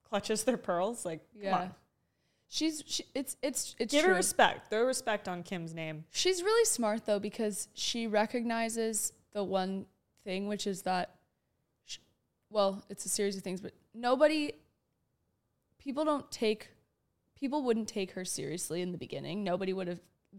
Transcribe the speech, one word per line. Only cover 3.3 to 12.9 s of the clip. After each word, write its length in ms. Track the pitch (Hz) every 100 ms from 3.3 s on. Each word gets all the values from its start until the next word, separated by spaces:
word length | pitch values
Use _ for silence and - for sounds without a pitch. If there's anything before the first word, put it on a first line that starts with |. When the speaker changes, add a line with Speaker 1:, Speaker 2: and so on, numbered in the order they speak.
| -
Speaker 2:
it's, 340 | 285 - - -
it's 140 | 226
Speaker 1:
Give 120 | 285
her 60 | 349
Speaker 2:
true. 40 | 185
Speaker 1:
respect. 540 | 180 - 208 - -
Throw 160 | 220 247
respect 420 | 254 - 208 202
on 160 | 175
Kim's 300 | 170 180 165
name. 320 | 165 160 156 160
Speaker 2:
She's 300 | - 359 370
really 240 | 370 453 440
smart, 400 | - 220 220 -
though, 140 | 208
because 480 | 208 - 214 196 -
she 340 | - - 240 226
recognizes 1040 | 208 220 247 233 226 226 226 226 220 - - _
the 100 | 208
one 420 | 185 190 185 190 - _ _ _
thing, 240 | 208 185 202
which 180 | 208 208
is 180 | 185
that, 320 | 180 180 - - _ _ _ _ _ _ -
sh-, 120 | - _ _ _ _ _
well, 340 | 214 196 196 -